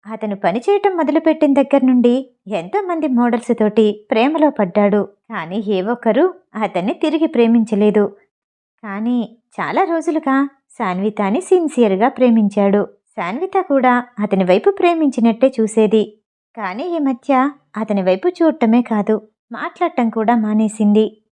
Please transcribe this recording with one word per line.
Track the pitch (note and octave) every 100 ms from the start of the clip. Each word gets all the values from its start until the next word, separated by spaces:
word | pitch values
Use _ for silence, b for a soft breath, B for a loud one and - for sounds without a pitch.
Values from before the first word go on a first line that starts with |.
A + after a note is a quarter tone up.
| G3+
అతను | A3 G#3+ G3
పనిచేయటం | F#3 G#3 D#4 G4+ G4+ F4+
మొదలుపెట్టిన | D4+ D#4 D#4+ D#4 D4+
దగ్గర | C#4 C#4 C#4
నుండి | C4 B3 A#3+ B3+ C4 _ F#3+
ఎంతోమంది | G3 F3 G4 F#4+ E4 D4
మోడల్స్ | A#3+ A#3+ A3+ A#3 A3+
తోటి | G#3+ G#3+ G#3+ G#3 _
ప్రేమలో | A3 B3+ D#4+ D4+
పడ్డాడు, | C#4 F#3+ G#3 G3+ G#3 - _ _
కానీ | G#3+ D#3+ G3+ G3+
ఏ | F#3+
ఒక్కరూ | G3 A#3+ A#3 A3 F4+ F4+ _
అతన్ని | A3 G#3 F#3 F#3+
తిరిగి | - D4+ D4+ D#4
ప్రేమించలేదు. | A#3+ A#3 A#3 G#3+ G3+ G#3 G#3 G3+ b b _ _ _ _ _
కానీ | A3 G3 A3+ B3 A3 - _ -
చాలా | - C#4
రోజులుగా | F#4 E4 D#4+ D#4 C#4+ C4+ C#4 _ _ -
సాన్వితాని | G#3 F3+ G#3 G#3 G3 B3+
సిన్సియర్గా | F#4 F#4 D#4+ - A3+ F#3+ A#3+
ప్రేమించాడు. | C4 B3+ A3+ G#3 G#3 G3 G3+ F#3+ _ _ -
సాన్విత | F3 A#3 F#4 G4
కూడా | F#4+ C#4 B3+ B3 B3 -
అతని | G#3 F#3+
వైపు | F3+ G#3 G4
ప్రేమించినట్టే | G4 F4 E4 D4+ B3 A3+ A3+ C4+ C4
చూసేది, | G#3+ A3 G#3+ A3 G#3+ _ _ _ _ -
కానీ | G3 G3 F4 E4+
ఈ |
మధ్య | C#4 B3 - C4 C#4 C#4+ _ G#3
అతని | A3 G3+
వైపు | F#3 F#3+ F4+
చూడటమే | F4+ D#4+ D#4 A3 A#3+
కాదు, | A#3 G#3+ G#3 G#3+ G#3+ _ _
మాట్లాడటం | A#3 D#4+ - F4 E4+ A#3
కూడా | A3+ G#3+
మానేసింది. | A#3+ G#3 G#3+ A3 G#3+ G#3 G#3 G#3+ _ _